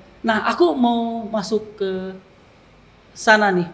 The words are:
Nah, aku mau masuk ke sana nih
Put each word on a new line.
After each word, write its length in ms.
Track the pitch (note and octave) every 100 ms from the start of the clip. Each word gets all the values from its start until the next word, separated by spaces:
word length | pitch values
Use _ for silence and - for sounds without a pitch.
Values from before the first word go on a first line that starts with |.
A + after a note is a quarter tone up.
| - -
Nah, 240 | A3+ G#3+ A#3
aku 240 | A#3 F4
mau 560 | C#4 A#3+ A#3 A#3 A3+ G#3
masuk 480 | A3 F#3 G#3+ G#3+
ke 160 | - F#3+ F#3+ F#3+ F#3+ - - - - - - - - -
sana 400 | - - G#3+ G#3
nih 160 | F3+ E3+